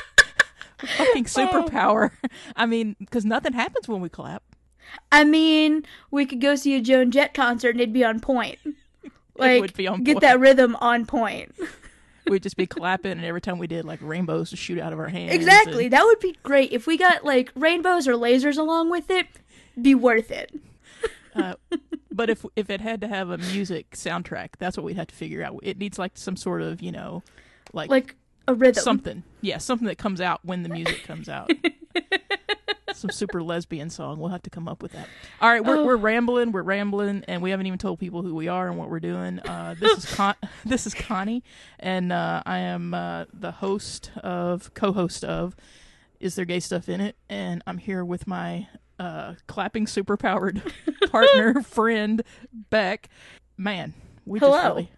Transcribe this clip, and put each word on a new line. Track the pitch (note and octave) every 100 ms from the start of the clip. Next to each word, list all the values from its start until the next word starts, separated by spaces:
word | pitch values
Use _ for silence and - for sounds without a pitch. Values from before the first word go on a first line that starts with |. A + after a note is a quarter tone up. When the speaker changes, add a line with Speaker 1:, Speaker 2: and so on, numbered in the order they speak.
| - - - - - - - - - -
Speaker 1:
Fucking | C5+ A4
Speaker 2:
Oh. | A#3
Speaker 1:
superpower. | C4 C4+ F4 E4+ - - D#4 - - C4 - - -
I | A3+
mean, | A3+ A3 G3+ G3+
'cause | A#3+
nothing | G#3 A#3+ D4+
happens | A#3+ A#3 B4 D#4
when | G3+
we | F3
clap. | - C3+ F#3+ _ _ _ _ - - -
Speaker 2:
I | D4
mean, | D4 D#4 D#4+ D#4 D#4 D#4 D4+ - -
we | C#4+ C4+
could | B3+
go | C#4 C#4+
see | C#4
a | C4+
Joan | A3+ C4 B3+
Jett | C4 D4
concert | - B3 A#3 B3
and | A#3+
it'd | A#3+
be | B3
on | A#3 A3+
point. | - B3+ G#3+ -
Speaker 1:
<laughs> | D4+ D4 _ _
It | C#4 _ _ -
Speaker 2:
Like, | B3+ B3
Speaker 1:
would | G3
be | - F#3
on | F#3
Speaker 2:
get | B3
Speaker 1:
point. | D4
Speaker 2:
that | D4 B3+
rhythm | C4 C4 B3 A#3
on | A#3+ A#3+ A#3
point. | C4+ G#3+ - - - F4+ - -
<laughs> | _ _ _ -
Speaker 1:
We'd | G3
just | F#3+ -
be | F#3
clapping, | - F3 F#3 G3
and | E3+
every | E3 F3
time | - F3
we | E3+
did, | E3 D#3+
like, | D#3+
rainbows | D3 E3 F3+ D#3+ E3+
would | F3
shoot | - F3
out | D#3+
of | D#3
our | D#3
hands | F3+ -
Speaker 2:
Exactly. | E4+ E4 G4+ G#4+ B3
Speaker 1:
and | B3
Speaker 2:
That | C4
would | G#4+ A4+
be | F#4 D#4+
great. | - C#4 C4+
If | A#3+ D#4+
we | D#4+
got, | F4+ E4+
like, | D4 C4 B3+ -
rainbows | D#4+ E4+ F4+ F4 C4+
or |
lasers | A#3+ A#3+ B3+ C#4+ C#4+
along | D#4 E4 E4
with | F4 -
it, | F#4 F4 - _ _ _ -
be | B3
worth | C4 A#3+ A3+ A3+
it. | - - -
<laughs> | - _ _ - A4+ - _
Speaker 1:
Uh, | - F#3 F#3 - E4+ - E4 -
but | F#3+ A3+
if, | A3 -
if | - G3+
it | G3
had | G#3+ A3+
to | G#3
have | G3 F#3
a | F3
music | F3+ G3 F#3+ E3+ -
soundtrack, | - F3 F3 F3 - - -
that's | F#3 F#3
what |
we'd | D#3+ F3+
have | D#3+
to | -
figure | D#3 D3+
out. | D3 -
It | - F#3
needs, | G3+ G3
like, | F#3 -
some | - F#3
sort | G3 F3
of, | E3 E3+
you | F3
know, | - - F3 - _ _ _ -
like, | E3+ D3+
Speaker 2:
Like | C4 C4 - _ _ -
a |
rhythm. | B3 B3+ B3
Speaker 1:
something. | B3 C4 - - - -
Yeah, | G3+ D3+
something | - A#3+ A3
that | -
comes | G#3 F#3
out | F3+ E3
when | E3+ F3+
the | E3+
music | E3 E3 -
comes | - D#3+ -
out. | C#3 - D4+
Speaker 2:
<laughs> | E4 - E4 F4 - F#4+ - G4 - G#4 - G4+ -
Speaker 1:
Some | - F#3+
super | - G3+ F3
lesbian | E3 E3+ E3 D#3+ D#3+
song. | - C#3 D#3
We'll | E3
have | F3+
to | -
come | - E3
up | D#3+
with | -
that. | D#3+ - - - -
All | A3+
right, | A#3
we're, | A3 D4+
Speaker 2:
Oh. |
Speaker 1:
we're | D4 A#3+
rambling, | G#3+ A3+ A#3+ B3 A#3
we're | F#3+
rambling, | E3+ G3 G3+ G3+ G3+ G3+ -
and | F3
we | F#3
haven't | F#3+ F#3+
even | F#3
told | G3+ E3+
people | F3+ E3+
who | F3+
we | D#3+ D#3+
are | F3+ F3+
and | F3
what | E3
we're | E3
doing. | E3+ F3 - F3+
Uh, | - E2+ E2+ A#2+
this | G#4+ G4
is | -
Con-, | - G3 - G3
<laughs> | -
this | A3 B3 G#3+
is |
Connie, | - - G3 G3+ A#3+ - - - -
and, | F#3 F#3 F3+
uh, | F3 E3+ E3 -
I | F#3
am, | F3+ F3 F3
uh, | F3 F3 E3+ E3+
the | F3 F3
host | - G3 G3+ - - - -
of, | G3+ F3 F3 F3+ -
co-host | - G3+ G3 F3+ -
of | - D#3+ F3 - _ - - _ _ -
Is | F#3 F3+
There |
Gay | F3 F3+
Stuff | - F3+ -
in | F3+
It? | G3+ - -
And | G3+ F#3 E3+ F#3+
I'm | F3+
here | - F#3+
with | F3 F3 -
my, | F3+ E3+ F3 G#3 - _ -
uh, | F3+ D#3+ - E3+ -
clapping | - F#3+ A3+ G#3+
superpowered | - G3 G#3 A3 F#3 F#3+ G3+ - - -
<laughs> | - G4+
partner, | A3+ - C5+ - C#4
friend, | A3+ A3+ A3 A3 G#3+ A3+ - - B3 A#3 G#3
Beck. | A3 F#3+ A3 - _ - - _ -
Man, | F#3+ F#3+ D3+ - - -
we | - G#3
Speaker 2:
Hello. | C#4
Speaker 1:
just | D4 D#4
really, | - F3